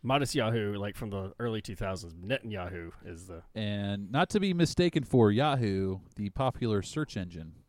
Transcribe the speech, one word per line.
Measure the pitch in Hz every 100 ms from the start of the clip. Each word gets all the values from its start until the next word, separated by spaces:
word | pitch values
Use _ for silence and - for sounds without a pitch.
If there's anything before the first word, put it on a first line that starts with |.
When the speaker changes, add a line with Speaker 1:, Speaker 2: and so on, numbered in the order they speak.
Speaker 1:
Matisyahu, | 113 139 135 151 110 117 104 104
like, | 101 98
from | 113
the | 98 95 -
early | 120 110
two | 104 98
thousands. | 101 92 85
Netanyahu | 82 92 131 113 101 87 90 82 - -
is | 85 92
the | 82 - 110
Speaker 2:
And | 104 104 101 101 101
not | 131 180
to | 208
be | 196
mistaken | 175 165 - 175 160
for | 123 127 110
Yahoo, | 104 147 135 113 95 95 95 - -
the | 104
popular | - 131 - 120 104
search | 90 - 151 -
engine. | 90 85 80 85